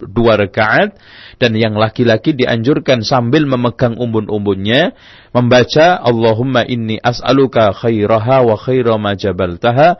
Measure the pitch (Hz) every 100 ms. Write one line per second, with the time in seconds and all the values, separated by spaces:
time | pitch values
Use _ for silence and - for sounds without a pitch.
0 | - 101 117 107 98 - 107 127 208 -
1 | - - - - 123 110 113 107 110 -
2 | 120 110 - 143 120 120 113 156 - 127
3 | 107 135 120 156 147 127 123 - 123 113
4 | 120 110 101 104 101 95 98 123 180 -
5 | - - - 123 123 123 117 147 165 180
6 | 123 117 113 107 131 123 123 123 110 110
7 | 120 120 - 135 135 120 107 95 120 113
8 | 104 110 110 135 123 104 - 127 117 110
9 | 104 101 101 90 92 87 117 123 160 175